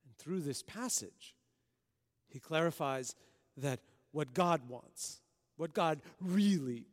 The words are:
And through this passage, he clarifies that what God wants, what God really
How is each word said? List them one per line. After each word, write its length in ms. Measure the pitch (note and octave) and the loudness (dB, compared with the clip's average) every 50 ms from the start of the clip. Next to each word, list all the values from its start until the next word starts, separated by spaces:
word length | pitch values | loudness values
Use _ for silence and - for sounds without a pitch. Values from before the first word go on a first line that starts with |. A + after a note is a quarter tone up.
| _ | _
And 100 | C3 A2+ | -20 -20
through 240 | - - D3 F#3 F#3+ | -16 -8 -4 -4 -4
this 220 | D#3 C#3+ B2+ - - | -2 -4 -6 -6 -8
passage, 720 | - - G#3 B3 A#3+ - - G#2+ F#2 _ _ - - _ _ _ _ _ _ _ _ _ _ _ _ _ _ _ _ _ _ _ | -10 -10 -8 -4 -2 -2 -2 -2 -6 _ _ -20 -20 _ _ _ _ _ _ _ _ _ _ _ _ _ _ _ _ _ _ _
he 120 | _ - C3 | _ -16 -16
clarifies 760 | - - D#3+ D#3 E3 E3+ D#3 - D#3 C#3 C3+ C3 B2+ - - _ - _ _ _ _ _ _ | -6 0 2 4 4 2 2 0 -2 -2 -2 -2 -4 -8 -10 _ -20 _ _ _ _ _ _
that 220 | C#3+ C3 C#3+ B2+ - _ _ _ _ _ _ | -4 -2 -2 -2 -4 _ _ _ _ _ _
what 220 | - D3+ D3+ B2+ B2 | -4 -4 -4 -2 2
God 340 | F#3 F3+ F3 E3+ D3 B2 | 4 6 6 4 4 2
wants, 540 | B2 B2 A#2+ - - _ - - - - - _ _ _ _ _ _ _ | -6 -14 -14 -14 -18 _ -12 -10 -10 -10 -14 _ _ _ _ _ _ _
what 160 | - D#3+ E3 D3+ | -8 -8 -6 -2
God 280 | G#3 F3 E3 D#3 C#3 - - - _ | 0 2 2 0 -2 -6 -18 -14 _
really 680 | F#3 F3+ F3+ G3+ G3+ G3+ G3 E3 C3+ B2+ A#2+ A#2 G#2 - | -4 2 4 6 6 6 6 4 2 -2 -4 -6 -8 -14